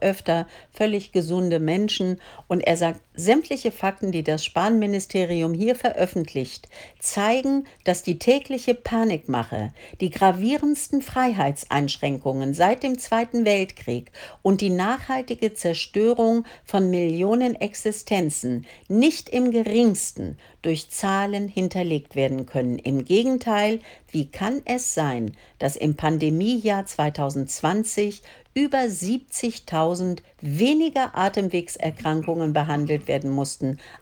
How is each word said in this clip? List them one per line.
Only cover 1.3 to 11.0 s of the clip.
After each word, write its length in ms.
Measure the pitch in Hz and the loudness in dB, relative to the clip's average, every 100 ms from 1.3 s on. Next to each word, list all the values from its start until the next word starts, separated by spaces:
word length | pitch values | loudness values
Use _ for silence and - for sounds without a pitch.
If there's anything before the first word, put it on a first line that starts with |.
| 180 180 165 | 0 0 0
Menschen. 600 | 156 175 208 - 185 180 - - - | 0 0 0 0 -2 -2 -8 -20 -4
Und 120 | 180 | 0
er 160 | - 170 | 2 2
sagt, 240 | 170 165 - | 0 -2 -12
sämtliche 560 | - 175 262 320 277 233 | -4 2 2 2 -4 -4
Fakten, 420 | - 196 196 196 | -2 -4 -2 -4
die 100 | 175 | -2
das 220 | 156 156 | 0 -2
Spahn-Ministerium 1080 | - - 196 226 208 202 196 196 175 170 165 | -2 0 2 4 2 -2 -2 -2 0 0 0
hier 220 | 165 220 247 | 0 0 0
veröffentlicht, 920 | 240 - 185 - 156 139 127 - - - - - | 0 0 0 0 -4 -4 -6 -8 -20 -20 -20 -10
zeigen, 680 | - - 202 247 269 277 269 - | -6 0 2 2 2 0 -2 -4
dass 180 | - 180 | -2 0
die 160 | - 160 | -2 0
tägliche 560 | - 240 - 269 247 | 4 4 2 -4 0
Panikmache, 960 | 240 - 226 226 165 - 123 113 - 104 - - - | -2 0 0 2 0 -2 -2 -2 -4 -6 -8 -18 -4
die 100 | 185 | -4
gravierendsten 920 | - 190 180 214 285 294 294 - 285 | 4 4 4 0 0 0 0 -2 -2